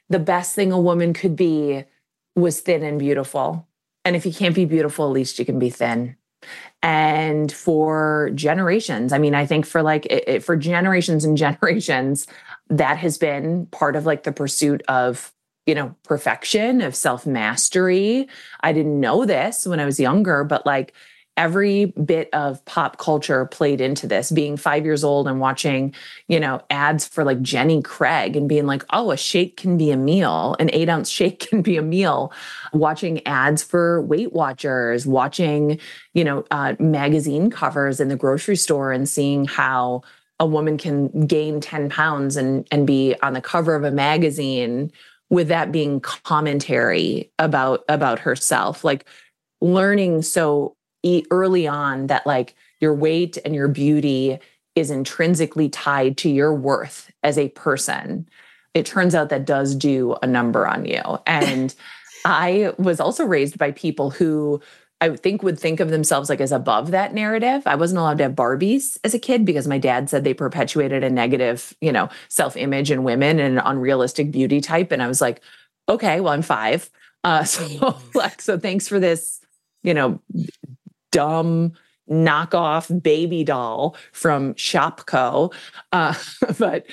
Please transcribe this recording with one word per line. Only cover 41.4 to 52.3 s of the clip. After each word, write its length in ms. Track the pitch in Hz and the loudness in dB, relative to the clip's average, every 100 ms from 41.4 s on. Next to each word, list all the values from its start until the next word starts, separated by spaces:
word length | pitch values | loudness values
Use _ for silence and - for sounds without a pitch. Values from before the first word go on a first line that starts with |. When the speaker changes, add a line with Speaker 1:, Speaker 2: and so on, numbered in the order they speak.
| 151 151 | 0 -4
Speaker 1:
ten 280 | - 156 143 | -6 -6 -4
pounds 480 | 147 156 143 139 143 | 0 0 0 -2 -2
and, 300 | 131 135 - | 0 -2 0
and 160 | 147 139 | 2 4
be 280 | 135 135 123 | 4 2 0
on 100 | 139 | -2
the 80 | 131 | -4
cover 340 | - 175 165 | -4 0 2
of 100 | 156 | 0
a 60 | 143 | 0
magazine 1040 | 139 143 160 160 147 139 131 120 123 151 - - _ - | 0 2 2 2 0 -4 -2 -2 -4 -6 -10 -20 _ 0
with 180 | 180 160 | 2 2
that 240 | 165 151 | 0 0
being 280 | 156 147 139 | -2 0 -2
commentary 1300 | - - - 151 151 143 - 127 117 85 82 - - - | -4 -10 -2 0 0 -2 0 0 2 2 0 -2 -6 -2
about, 440 | 156 143 131 127 - | 0 2 0 0 0
about 320 | 147 139 113 | 0 0 0
herself. 640 | 151 131 - 131 95 160 | -2 -2 0 0 0 -2
Like, 200 | 160 139 - - _ _ _ - | -2 -2 -6 -20 _ _ _ -2
learning 640 | 170 185 196 202 185 160 | 2 4 4 2 2 0
so 540 | 165 180 156 147 139 _ _ _ | 0 0 2 2 -2 _ _ _
e-, 200 | 175 175 156 | 2 2 2
early 380 | 180 185 185 156 | 2 4 2 0
on 400 | 147 143 135 135 | -2 -2 -2 0
that, 180 | 135 | -2
like, 280 | 147 | 0